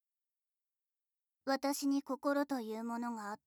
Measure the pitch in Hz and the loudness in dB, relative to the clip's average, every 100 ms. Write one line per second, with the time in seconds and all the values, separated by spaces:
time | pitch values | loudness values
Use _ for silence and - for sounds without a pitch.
0 | _ _ _ _ _ _ _ _ _ _ | _ _ _ _ _ _ _ _ _ _
1 | _ _ _ _ 262 269 277 285 277 277 | _ _ _ _ -2 2 2 2 2 2
2 | - 254 294 285 285 262 220 214 233 233 | 0 -2 2 2 2 -2 -2 -4 -4 -4
3 | 240 226 208 214 | -4 -4 -6 -8